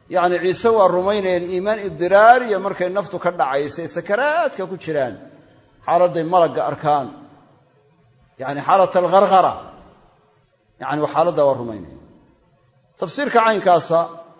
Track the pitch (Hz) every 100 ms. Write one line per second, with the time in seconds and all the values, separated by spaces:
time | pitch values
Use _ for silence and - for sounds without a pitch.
0 | _ 175 175 175 180 175 233 226 185 180
1 | 190 214 190 180 175 185 202 214 196 156
2 | 175 196 220 254 247 196 196 185 180 190
3 | 170 175 175 175 143 139 147 - 165 170
4 | 170 208 294 320 302 - 185 180 - 151
5 | 127 92 - - _ _ _ _ - 170
6 | 175 165 165 185 160 135 151 - 151 147
7 | 117 - - _ _ _ _ _ _ _
8 | _ _ _ - 131 143 139 190 180 180
9 | 175 190 196 190 151 101 - - - _
10 | _ _ _ _ _ _ _ _ 131 147
11 | 151 143 170 151 143 123 117 104 80 -
12 | - _ _ _ _ _ _ _ _ -
13 | - - 285 233 220 208 202 170 - 165
14 | 170 - -